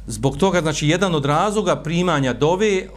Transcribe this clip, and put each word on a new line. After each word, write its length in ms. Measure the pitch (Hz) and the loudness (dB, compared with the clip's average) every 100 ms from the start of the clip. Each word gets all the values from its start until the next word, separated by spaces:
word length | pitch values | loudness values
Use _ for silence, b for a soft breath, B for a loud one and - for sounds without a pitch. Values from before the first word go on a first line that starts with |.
| - | -12
zbog 300 | 107 135 143 | -4 -4 0
toga, 240 | 190 175 | 0 2
znači, 280 | 156 151 151 | 0 -2 0
jedan 260 | 175 190 | 2 2
od 100 | 160 135 | 0 0
razloga 500 | 151 202 208 180 156 | 0 0 0 0 -2
primanja 560 | 151 170 180 151 131 | -2 -2 0 2 0
dove 540 | 117 147 185 220 190 190 | 0 2 2 2 0 -4